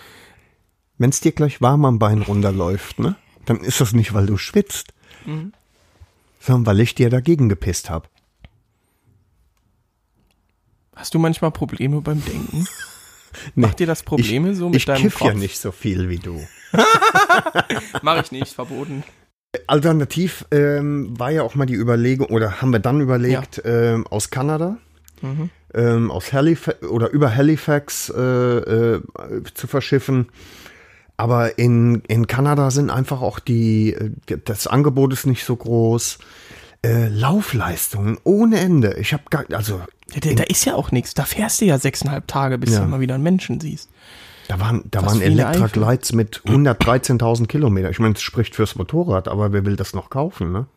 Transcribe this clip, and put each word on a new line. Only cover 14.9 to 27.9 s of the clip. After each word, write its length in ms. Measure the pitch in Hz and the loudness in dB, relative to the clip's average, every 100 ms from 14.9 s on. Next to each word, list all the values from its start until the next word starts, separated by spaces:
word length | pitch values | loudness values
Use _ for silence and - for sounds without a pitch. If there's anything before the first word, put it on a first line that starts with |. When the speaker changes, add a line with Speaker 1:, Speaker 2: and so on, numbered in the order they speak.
| 135 | 2
Speaker 1:
kiff 160 | 196 - | 0 2
Speaker 2:
Kopf? 100 | 117 | -2
Speaker 1:
ja 60 | |
nicht 240 | 101 98 - | 0 -4 -6
so 100 | 104 | -10
viel 380 | - 107 92 92 | -6 -4 -2 -4
wie 100 | 85 | -6
du. 240 | 90 82 78 - - | -8 -12 -14 -18 -2
Speaker 2:
<laughs> 1300 | - 427 453 427 381 392 349 - 175 - 233 - 131 | 2 4 4 4 2 4 2 2 -4 -2 -6 -6 -4
Mach 180 | 147 165 | -2 -2
ich 100 | - | -4
nicht, 220 | 131 139 | -8 -10
verboten. 500 | - 123 123 151 139 - _ _ _ - - - | -10 -10 -10 -8 -10 -12 _ _ _ -12 -10 0
Speaker 1:
Alternativ, 800 | 147 165 156 139 160 185 - - | 2 4 2 0 -2 -4 -4 -2
ähm, 680 | 147 147 143 147 147 113 117 | 2 2 0 -2 -4 -6 -6
war 140 | 123 | -2
ja 120 | 160 | -2
auch 120 | 113 | -2
mal 120 | 139 131 | -2 -2
die 80 | |
Überlegung, 540 | 107 117 117 120 131 - | 0 0 2 2 0 0
oder 320 | 113 110 - | 0 0 0
haben 100 | 131 | 0
wir 80 | 113 | 2
dann 200 | 143 147 | 2 0
überlegt, 560 | 131 123 123 131 - - | 2 0 0 -2 -4 -8
Speaker 2:
Ja. 340 | 113 117 117 | -2 2 2
Speaker 1:
ähm, 120 | 113 - | 0 -2
aus 220 | 107 - | -6 -4
Kanada, 480 | 127 143 156 175 226 _ _ _ - | -4 -2 -2 -4 -6 _ _ _ -12
Speaker 2:
Mhm. 300 | 131 147 170 _ _ | -8 -6 -8 _ _
Speaker 1:
ähm, 360 | 113 117 117 117 | 0 2 2 0
aus 220 | 92 - | -4 -4
Halifa-, 500 | 135 156 160 - - - | 0 2 2 -2 -6 -4
oder 220 | 113 113 | -2 0
über 220 | 147 139 | 2 2
Halifax, 760 | 123 147 156 - 147 147 | 4 4 2 0 -2 -2